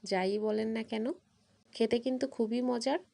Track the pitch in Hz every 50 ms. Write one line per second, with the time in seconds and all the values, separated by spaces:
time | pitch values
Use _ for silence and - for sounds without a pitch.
0 | - 190 196 185 185 190 202 214 214 214 214 214 220 220 220 226 226 220 226 214
1 | 220 254 349 - _ _ _ _ _ _ _ _ _ _ - - 233 220 240 240
2 | 233 254 254 254 277 269 - - 233 214 226 247 247 247 247 240 226 262 277 359
3 | - _